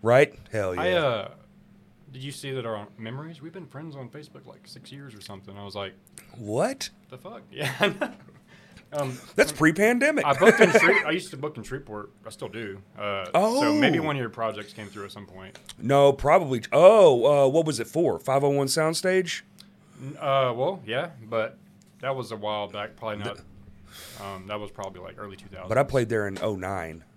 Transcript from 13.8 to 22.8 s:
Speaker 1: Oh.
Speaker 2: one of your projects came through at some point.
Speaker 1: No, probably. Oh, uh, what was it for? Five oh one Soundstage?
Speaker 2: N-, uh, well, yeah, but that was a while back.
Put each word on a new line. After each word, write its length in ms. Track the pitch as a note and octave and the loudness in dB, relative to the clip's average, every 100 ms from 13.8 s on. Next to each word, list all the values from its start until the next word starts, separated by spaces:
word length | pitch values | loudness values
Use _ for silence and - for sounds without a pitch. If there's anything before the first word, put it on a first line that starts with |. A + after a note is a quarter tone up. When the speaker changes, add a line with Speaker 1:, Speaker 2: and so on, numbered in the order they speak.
| - E3 | 2 2
Speaker 1:
Oh. 20 | |
Speaker 2:
one 140 | D#3 C#3+ | -2 -4
of 40 | |
your 100 | A#2 | -6
projects 420 | G#2+ A2+ G#2 G#2+ | -4 -6 -6 -14
came 160 | - G#2 | -16 -16
through 160 | G#2 | -14
at 80 | G2 | -14
some 140 | G2+ G2 | -16 -18
point. 300 | F#2 F#2+ - - - | -18 -20 -20 -20 -10
Speaker 1:
No, 340 | A#2 C#3 D3 | 2 6 6
probably. 500 | - C#3 F3+ D3+ B2+ - | 4 2 2 2 -4 0
Oh, 720 | C3+ F#3 A3 F3 B2 A#2+ C#3+ | 8 10 10 8 8 4 6
uh, 40 | C3+ | 4
what 160 | D3+ D#3+ | 4 0
was 120 | B2+ | -4
it 80 | A2+ | -4
for? 320 | D#3+ D#3+ E2+ | 0 0 -2
Five 240 | - C3+ | 0 2
oh 80 | C#3+ | 2
one 160 | C#3+ C3+ | 0 0
Soundstage? 760 | D#3+ D#3+ E3 F#3 F#3 F3 - _ - - _ _ - | 0 -2 -2 0 0 -2 -8 _ -20 -20 _ _ -16
Speaker 2:
N-, 140 | C3 D3 | -16 -8
uh, 360 | D3 C3+ C3 A#2+ | 0 2 2 0
well, 240 | C#3+ F#3+ A2 | -4 -4 -6
yeah, 240 | A#2+ E3+ C3+ A2 | -6 -6 -12 -6
but 300 | A2+ A2+ - _ _ _ _ | -2 -4 -8 _ _ _ _
that 160 | B2+ C3+ | -6 -6
was 160 | A2+ | -8
a 40 | A2 | -8
while 300 | G#2 G#2+ G2+ | -6 -4 -6
back. 300 | G#2 | -8